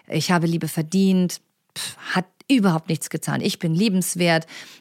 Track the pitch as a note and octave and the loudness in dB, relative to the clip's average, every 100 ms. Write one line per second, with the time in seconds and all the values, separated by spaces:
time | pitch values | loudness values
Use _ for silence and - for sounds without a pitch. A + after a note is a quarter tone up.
0 | _ D#3 - F3 E3+ E3+ D#3+ - D#3 F#3+ | _ -4 0 0 2 -2 -4 -4 -2 2
1 | G3 F#3+ F3 - _ _ _ - - - | 4 4 0 -4 _ _ _ -12 -12 -12
2 | - F3+ F3+ _ - C4+ G3 D#3+ - D#3+ | -4 -4 -4 _ 0 4 4 2 -2 -6
3 | - D#3+ - C#3+ D#3 - E3+ D#3+ A3+ F#3+ | -4 -8 -4 -2 -2 -2 -2 2 2 2
4 | E3+ E3+ F3 E3 D#3+ - - - | -2 0 2 2 0 -14 -20 -10